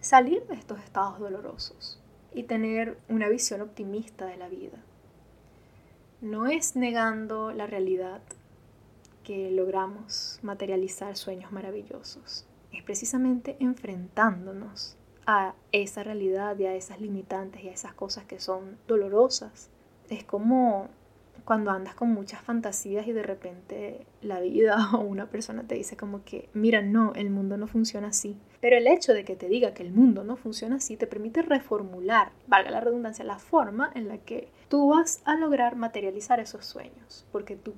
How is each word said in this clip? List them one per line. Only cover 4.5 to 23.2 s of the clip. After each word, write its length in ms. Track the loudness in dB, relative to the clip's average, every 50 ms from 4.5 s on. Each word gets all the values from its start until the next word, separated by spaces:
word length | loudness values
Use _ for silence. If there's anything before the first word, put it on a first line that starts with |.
| -12 -12 -12 -14 -16 -18 -20 -20 -20 -20 -20 -20 _ -20 -20 -20 -20 -20 -20 -20 -20 -20 -20 _ -20 -20 -20 -20 -20 _ _ _ _ _
No 260 | -10 -6 -4 -2 0
es 280 | 0 0 0 0 -2 0
negando 800 | 0 0 0 2 2 2 2 0 -2 -4 -6 -6 -4 -4 -4 -6
la 140 | -6 -8
realidad 560 | -6 -4 -2 0 0 0 -2 -2 -6 -10 -12 -16 -20 -20 -20 -20 _ -20 -20 -20 -20 -20 -20 -20 -20 -20 -20 -20 -20 -20 _ -12
que 280 | -10 -6 -6 -2 0
logramos 880 | 2 2 2 2 0 0 -2 -2 -4 -10 -12 -10 -8 -8 -8 -8 -10 -10 -10
materializar 760 | -8 -8 -6 -4 -2 0 0 0 -2 -4 -8 -10 -8 -8
sueños 360 | -8 -8 -8 -10 -10 -12 -12 -12
maravillosos, 920 | -12 -10 -10 -10 -10 -10 -12 -14 -14 -14 -16 -18 -16 -14 -14 -14 -14 -14 -16 _ _ -20 -18 -18
es 100 | -12 -10
precisamente 720 | -8 -8 -6 -4 -2 0 0 2 2 2 0 -2 -6 -4 0
enfrentándonos 1400 | 0 0 0 -2 -6 -10 -10 -10 -10 -6 2 4 4 4 4 2 -4 -10 -10 -12 -12 -12 -12 -12 -14 -14 -14 -18 _ _ _ _ 0
a 280 | 2 4 4 4 2 -2 -8 _ _
esa 320 | 0 0 0 -2 -6 -8 -8
realidad 560 | -8 -6 -2 -2 0 0 0 -2 -2 -2 -2
y 80 | -2
a 80 | -2 -4
esas 260 | -4 -8 -12 -12 -10
limitantes 600 | -8 -6 -6 -6 -6 -6 -8 -8 -8 -10 -12 -14 -16
y 60 | -14
a 40 | -12
esas 220 | -12 -14 -14 -12
cosas 300 | -10 -10 -8 -8 -10 -12
que 160 | -14 -14 -10
son 380 | -6 -6 -6 -6 -8 -10 -16 -10 _ 2
dolorosas. 800 | 2 2 2 4 6 6 6 6 4 0 -6 -10 -16 -20 -20 -20 _ _ _ _ _ _ -12 -10
Es 140 | -10 -10 -6
como 640 | -4 -4 0 4 4 6 6 6 4 2 0 -2 -6 -14 -20 _ _ _ _ _ _ -20 -10 -2
cuando 260 | 0 0 0 2 0
andas 240 | -2 -4 -6 -8 -8
con 140 | -2 0 0 0
muchas 280 | 0 -2 -6 -14 -14
fantasías 640 | -8 -6 -4 -4 -4 -4 -6 -8 -6 -4 -4 -4 -2
y 60 | -2 -4
de 100 | -4